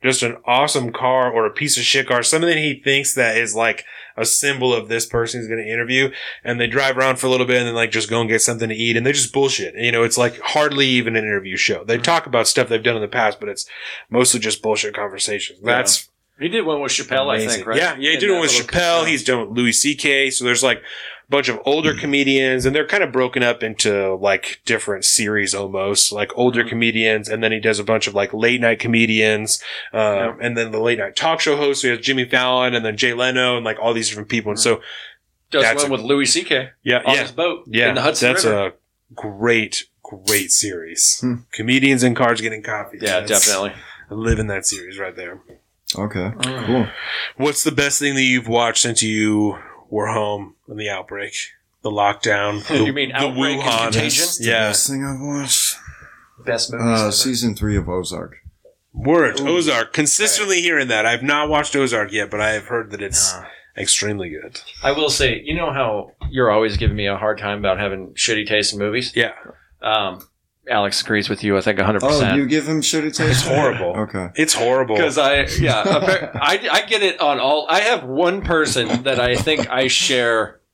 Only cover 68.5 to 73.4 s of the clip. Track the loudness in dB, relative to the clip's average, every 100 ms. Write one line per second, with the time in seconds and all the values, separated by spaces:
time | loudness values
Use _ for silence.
68.5 | 0 0 -2 -2 -2 -4 -2 -2 -4 -20
69.5 | -20 _ _ -2 0 -2 -8 -18 _ _
70.5 | _ -2 0 0 -2 -2 -2 0 -4 0
71.5 | 0 2 2 2 2 2 2 2 2 2
72.5 | 0 0 0 0 0 -2 -2 2 2